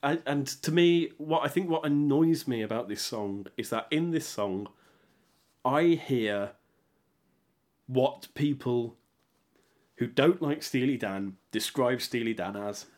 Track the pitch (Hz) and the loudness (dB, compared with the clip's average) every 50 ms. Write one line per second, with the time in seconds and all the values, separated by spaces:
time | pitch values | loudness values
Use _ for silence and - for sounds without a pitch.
0 | - 143 156 165 - - 143 143 139 131 - - - - 160 170 175 175 170 170 | 0 0 -2 -2 -2 -2 -2 -2 -2 -4 -8 -6 -4 0 2 4 6 6 6 4
1 | 165 - - _ 151 156 156 156 131 143 - 185 190 170 160 156 156 151 143 147 | 2 0 -6 _ -4 0 0 0 0 2 0 0 0 0 -2 0 2 2 2 2
2 | 147 147 139 147 160 165 165 156 - - 123 113 107 107 110 113 120 95 104 101 | 4 4 4 4 6 4 4 2 0 -4 -2 -2 -2 -2 -2 -4 -4 -4 -6 -6
3 | - - - 110 104 101 98 101 98 - _ - 110 - - 113 - - 156 151 | -6 -6 -4 -4 -4 -4 -6 -6 -10 -12 _ -8 -6 -4 -4 -4 -4 -2 -2 -2
4 | 170 170 165 156 - - - - 104 101 95 95 101 101 - _ _ _ _ _ | 0 0 -2 -2 -4 -4 -6 -4 -4 -2 -2 -4 -6 -8 -14 _ _ _ _ _
5 | _ _ _ _ _ _ _ _ _ _ _ _ _ 127 135 151 170 170 170 - | _ _ _ _ _ _ _ _ _ _ _ _ _ 0 2 4 4 4 4 2
6 | - - 139 123 110 104 101 101 101 101 - _ _ _ _ _ _ _ _ _ | 2 -2 0 0 2 0 0 -2 -4 -6 -8 _ _ _ _ _ _ _ _ _
7 | _ _ _ _ _ _ _ _ _ _ _ _ _ _ _ _ _ - 127 127 | _ _ _ _ _ _ _ _ _ _ _ _ _ _ _ _ _ -2 2 2
8 | 127 135 - - - - _ - 143 147 143 135 - 127 123 120 117 113 110 _ | 2 2 0 -4 -16 -16 _ -2 0 0 0 -2 -2 0 0 0 -2 -4 -8 _
9 | _ _ _ _ _ _ _ _ _ _ _ _ _ _ _ _ _ _ _ - | _ _ _ _ _ _ _ _ _ _ _ _ _ _ _ _ _ _ _ -4
10 | 123 120 - - 135 160 185 185 165 143 147 156 - - - 131 123 135 139 117 | -4 -2 2 4 6 6 4 4 0 -2 -2 -4 -6 -4 -2 0 2 2 0 0
11 | 113 101 98 98 98 98 95 _ _ _ - 110 107 - - 135 131 123 127 120 | -2 -4 -4 -4 -6 -6 -8 _ _ _ -6 -4 -4 -4 -2 0 2 2 2 0
12 | - - - 120 117 113 113 110 107 95 101 101 104 104 101 - - - _ | -4 -4 -4 -2 -2 -2 -2 -4 -4 -6 -6 -6 -6 -8 -8 -10 -14 -18 _